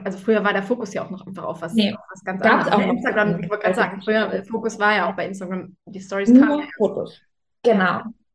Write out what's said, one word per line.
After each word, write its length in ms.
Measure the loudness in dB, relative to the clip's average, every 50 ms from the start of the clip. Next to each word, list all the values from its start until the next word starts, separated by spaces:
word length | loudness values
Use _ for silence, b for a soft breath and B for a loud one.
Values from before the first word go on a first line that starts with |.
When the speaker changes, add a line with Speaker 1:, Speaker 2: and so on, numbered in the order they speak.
| -8
Speaker 1:
also 140 | -10 -10
früher 260 | -4 0 0 2 2 2
war 80 | 0
der 120 | 0 0 -2
Fokus 300 | -2 -4 -4 -4 -8 -8
ja 120 | -8 -8
auch 40 | -10
noch 160 | -12 -14 -14
einfach 200 | -14 -14 -10 -8
auf 160 | -10 -8 -8
was, 120 | -8 -2 0
Speaker 2:
Nee. 200 | 2 2 0 0
Speaker 1:
auf 60 | -6 -14 -18
was 140 | -20 -12 -8
ganz 160 | -8 -2 2
Speaker 2:
Gab's 260 | 4 4 4 4 2
Speaker 1:
anderes. 60 | 2 2
Speaker 2:
auch 60 | 2
Speaker 1:
Nee, 60 | 2
Speaker 2:
noch 60 | 2 0
Speaker 1:
Instagram, 320 | 0 -2 0 2 2 2 2
Speaker 2:
nicht. 140 | 0 -2 -4
Speaker 1:
ich 40 | -6
wollte 140 | -4 -2 0
gerade 120 | 0 0
sagen, 160 | 0 0 -2 -4
Speaker 2:
Also 120 | -6 -4
Speaker 1:
früher, 280 | -2 0 0 0 -2 -4
äh, 100 | -6 -6
Fokus 340 | -6 -8 -6 -6 -6 -4 0
war 140 | 0 2 2
ja 160 | 2 0 -2
auch 60 | -2
bei 100 | -4 -6
Instagram, 520 | -8 -8 -10 -8 -8 -8 -8 -10 -12 -18 _ _
die 160 | -18 -16 -16
Stories 260 | -12 -8 -6 0 4
Speaker 2:
Nur 140 | 8 8 8
Speaker 1:
kamen 180 | 8 6 2 -2
ja 60 | -4
erst. 100 | -6 -4
Speaker 2:
Fotos. 460 | -2 -2 -2 -2 -4 -8 -10 -12 -18 _ _ _ _ _ _ _ _ 2
Genau. 380 | 2 4 4 4 2 0 -2 -6 -10 -14 _ _ _